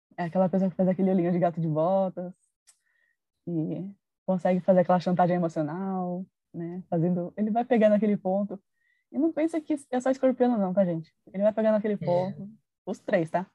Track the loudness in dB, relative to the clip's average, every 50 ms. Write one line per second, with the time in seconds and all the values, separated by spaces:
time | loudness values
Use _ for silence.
0 | _ _ _ -8 -6 -2 0 2 2 2 2 0 0 0 0 0 2 2 2 2
1 | 2 2 2 2 2 2 2 2 2 0 0 0 -2 -2 0 0 0 2 2 0
2 | 0 -2 -4 -8 -10 -10 -12 _ _ _ _ _ _ _ _ _ _ _ _ _
3 | _ _ _ _ _ _ _ _ _ -6 -4 -4 -4 -4 -4 -6 -8 -10 -14 _
4 | _ _ _ _ _ -4 -2 0 0 0 0 2 2 4 4 4 4 4 2 2
5 | 2 0 2 2 2 2 2 0 -2 -2 -2 -4 -6 -6 -6 -6 -6 -6 -4 -4
6 | -4 -6 -6 -8 -10 -12 _ _ _ _ -12 -10 -10 -10 -10 -12 -8 -4 -2 0
7 | 0 0 0 -2 -4 -6 -6 -4 -4 -2 -2 -2 0 2 2 4 4 4 4 4
8 | 2 2 0 0 -2 -2 -2 -2 -2 -4 -8 -12 _ _ _ _ _ _ _ _
9 | _ _ -4 -2 -2 0 0 0 -2 -2 -2 -4 -4 -4 -4 -6 -4 _ -4 -2
10 | 0 0 0 2 2 0 2 2 2 2 2 0 0 0 2 0 2 2 0 -4
11 | -6 -10 _ _ _ -12 -6 -2 0 0 0 2 2 2 2 2 0 -2 -4 -2
12 | -2 0 0 0 0 -2 -6 -10 -12 -16 -18 -20 _ _ _ _ _ -10 -10 -10
13 | _ 0 0 0 0 0 -2 -4 -4 -6